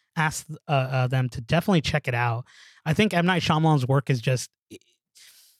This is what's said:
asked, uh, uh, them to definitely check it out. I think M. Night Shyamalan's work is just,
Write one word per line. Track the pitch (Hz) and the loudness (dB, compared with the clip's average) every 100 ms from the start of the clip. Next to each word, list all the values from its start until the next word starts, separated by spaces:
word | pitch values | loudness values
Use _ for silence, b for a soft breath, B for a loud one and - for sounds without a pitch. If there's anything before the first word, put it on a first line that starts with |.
| _ | _
asked, | - 156 - - 156 - | -4 -2 -4 -12 -16 -2
uh, | |
uh, | 139 131 135 127 | -2 0 -2 0
them | 131 127 | -2 -2
to | - | -6
definitely | 113 160 208 175 | -2 -2 2 0
check | - 147 - | 0 -4 -2
it | |
out. | 120 120 120 - B B B | -2 -2 -4 -8 B B B
I | 156 | -2
think | 156 208 | 0 2
M. | 175 | 2
Night | 175 180 | 2 2
Shyamalan's | - 156 160 147 123 | 2 2 4 2 2
work | 139 - | 0 0
is | 127 | -2
just, | 131 127 - _ _ - _ _ _ b b b b | 0 -2 -4 _ _ -20 _ _ _ b b b b